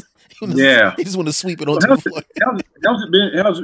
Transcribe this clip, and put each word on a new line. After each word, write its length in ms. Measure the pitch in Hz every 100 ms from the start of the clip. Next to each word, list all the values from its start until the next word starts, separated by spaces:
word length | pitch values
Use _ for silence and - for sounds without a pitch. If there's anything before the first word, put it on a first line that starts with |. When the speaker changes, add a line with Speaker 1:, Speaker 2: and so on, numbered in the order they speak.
Speaker 1:
<laughs> 40 | - _ _ -
He 60 | 208
just 100 | 131
Speaker 2:
Yeah. 340 | 135 123 101 92
Speaker 1:
he 60 |
just 140 | 196 185
wanna 160 | 156
sweep 280 | 147 185 160
it 60 | 147
Speaker 2:
Well, 100 | 151
Speaker 1:
onto 100 | 208
Speaker 2:
how's 160 | 269
Speaker 1:
the 60 | -
Speaker 2:
it, 20 |
Speaker 1:
floor. 100 | 180 - -
Speaker 2:
how's, 180 | 254 202 - _ 185
how's 180 | 233
it 80 | 190
been, 200 | 185 202 170
how's, 180 | 202 160